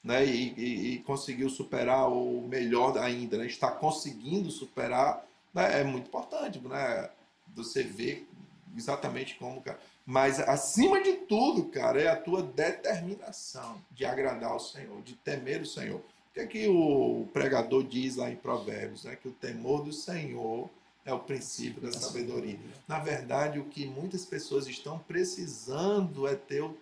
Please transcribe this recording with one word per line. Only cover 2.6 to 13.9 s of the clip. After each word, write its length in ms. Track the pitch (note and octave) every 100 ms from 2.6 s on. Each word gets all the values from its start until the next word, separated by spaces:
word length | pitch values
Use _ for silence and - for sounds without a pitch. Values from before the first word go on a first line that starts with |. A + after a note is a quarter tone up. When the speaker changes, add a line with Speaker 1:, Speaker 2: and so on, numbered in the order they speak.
| A#2+ B2 C3 G#2+
Speaker 1:
ainda, 380 | B2 A#2+ A#2+ G#2+
né? 80 | A#2+
Está 240 | - C3
conseguindo 800 | - D#3 D#3 D3 A2+ B2 F#3+ E3+
superar, 720 | - C3 - A#2+ B2 C#3+ - - _ _
né? 280 | F3 F#3 -
É 40 |
muito 220 | C#3 B2+ -
importante, 520 | A2+ - D4+ C#4+ C3
né? 480 | B2+ C#3 C3 A2+ - - _ _ - A2+
Você 260 | A2+ -
vê 420 | B2 G2 - - - - - - - A2+
exatamente 580 | A2+ C#3 C3+ B2 C3 -
como, 240 | B2 C3
cara. 160 | - - - _ -
Mas, 320 | C3 C#3 C3+
acima 640 | - C#3+ - G#3 E4+ G4
de 100 | G4
tudo, 500 | F4+ - G#3+ C4+ A#3
cara, 360 | D#3+ C3+ A#2+ C3
é 80 | E3
a 80 | E3
tua 260 | - F#3+
determinação 1400 | D3+ C3 D#3+ E3+ - F#3+ F3 G#3 - - - C3 A#2 G#2+ -